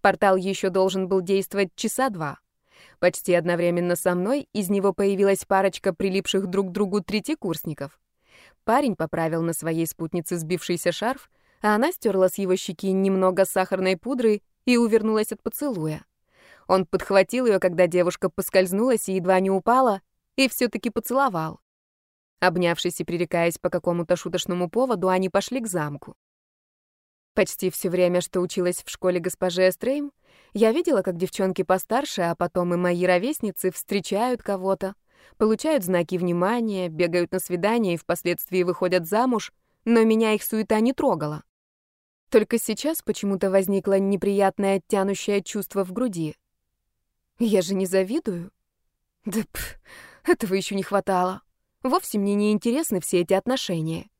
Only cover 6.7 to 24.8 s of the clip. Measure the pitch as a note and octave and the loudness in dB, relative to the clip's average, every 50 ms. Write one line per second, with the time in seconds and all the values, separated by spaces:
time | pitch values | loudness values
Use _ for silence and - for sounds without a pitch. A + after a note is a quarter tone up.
6.7 | F3 G3 G#3 F#3 F#3 G#3 F3 - G3+ G#3+ - - D#4+ - - F#3+ E3 D#3+ - E3 | -2 -2 -2 0 -2 -4 -4 -2 -4 -4 -2 -4 -6 -6 -4 -6 -6 -6 -6 -10
7.7 | D3+ - C#3 C#3 _ _ _ _ _ _ _ _ _ - - - _ _ _ - | -8 -8 -10 -12 _ _ _ _ _ _ _ _ _ -20 -20 -20 _ _ _ 0
8.7 | A3+ C4+ D4 B3 F#3 - D#3+ D#3 - E3+ E3 D#3+ D#3+ E3 E3 E3 E3 - D#3 E3 | 2 2 2 0 -2 -2 -4 -4 -2 -2 -2 -2 -2 -2 -2 -4 -4 -4 -4 -4
9.7 | D#3+ E3 E3 D#3+ - - E3 D#3 - F3 D#3+ - F3+ E3+ D#3+ D#3 F3+ E3+ - - | -2 -2 -4 -4 -6 -10 -8 -6 -6 -6 -4 -4 -6 -6 -4 -4 -6 -6 -2 -4
10.7 | F3 E3 - F3+ E3 - G#3 A#3 C4 - - _ _ _ _ _ _ _ - G#3+ | -4 -2 -2 -2 -2 -2 -4 -4 -6 -6 -12 _ _ _ _ _ _ _ 0 2
11.7 | G#3+ G#3+ B3+ E4 F#4 - - A3+ F#3+ F#3+ F#3 F3+ - - G3 F3+ F#3 F#3+ - - | 2 4 2 0 -2 -2 -2 0 2 4 2 2 2 -2 0 0 0 0 -2 -8
12.7 | E3+ - - F#3+ F#3 F#3+ G3 G3 F#3+ F#3+ F#3+ F#3 F#3 F#3+ F#3+ - - F#3+ F#3 - | -10 -6 -2 -2 0 2 2 2 2 4 2 2 4 2 0 2 2 -2 0 0
13.7 | G3 F#3 F#3+ F#3 F#3+ E3+ _ A3+ C#4+ B3 A#3 A3 G#3 G3+ _ _ _ _ _ B3+ | -2 0 0 0 0 -2 _ -6 -4 0 2 2 2 2 _ _ _ _ _ 2
14.7 | B3 A#3 A#3 A3 G#3+ A3 G#3+ A3 A3 G#3+ G#3+ - A3 - _ A3+ - - C#4+ C#4+ | 4 4 4 4 4 2 2 2 0 0 0 -2 -6 -8 _ -8 -6 -4 -4 -4
15.7 | A#3 F3 D#3 D#3 D3+ - - _ _ _ _ _ _ _ _ - - _ _ - | -2 -2 -4 -6 -6 -8 -12 _ _ _ _ _ _ _ _ -20 -20 _ _ 0
16.7 | F#3 F#3+ F#3 _ - F3 - - G3 G3 F#3+ - - B3 B3+ A#3 G3+ F3+ F#3 F#3 | 2 2 2 _ -2 -4 -2 4 4 4 4 4 2 0 2 2 2 4 2 0
17.7 | E3+ E3+ F3+ E3+ E3 F3+ F3 F3 - - - F#3 _ - F#3+ - - F#3+ F#3+ F3+ | 4 4 2 4 4 2 2 2 0 -2 -4 -4 _ -6 -8 2 2 2 2 2
18.7 | F#3 G3+ A#3 C4 B3 G#3 - - F#3+ F#3+ E3+ F3+ F#3+ F#3 F#3+ F#3+ F#3+ F#3+ - A3+ | 0 0 2 2 2 0 0 -2 -2 0 2 2 2 4 4 2 0 0 2 2
19.7 | A#3+ C4 C4 A#3+ G3 F#3+ _ _ _ _ _ _ _ - C4+ B3 - - B3 A3+ | 4 4 4 4 2 -2 _ _ _ _ _ _ _ 2 2 2 2 0 -2 -2
20.7 | - A3 - A#3 - A#3 A3 - A#3+ C4+ C#4 B3+ F#3 E3 D#3+ D#3+ F3 - _ _ | -2 -4 -6 -4 -4 -4 -4 -2 0 0 0 0 -2 -4 -6 -6 -10 -14 _ _
21.7 | _ _ _ _ _ _ _ _ _ _ _ _ _ _ F3+ F3+ E3 F3+ F3 E3+ | _ _ _ _ _ _ _ _ _ _ _ _ _ _ 0 2 2 2 2 2
22.7 | E3+ - - F3+ - - E3 - F3 E3 F3 - - E3+ E3+ E3+ - - - F3 | 0 0 -2 -6 -4 -4 -6 -4 -2 -4 -2 0 0 2 2 0 0 -2 -4 -2
23.7 | - F3 - F3+ F3 F3 E3+ - F3+ E3+ - F3+ E3 F3 - - F3 F3+ F3+ E3 | -2 0 -2 0 -2 -2 0 0 0 -2 0 -4 -4 -4 -2 -2 -2 -2 -2 -2
24.7 | - A3+ | 0 0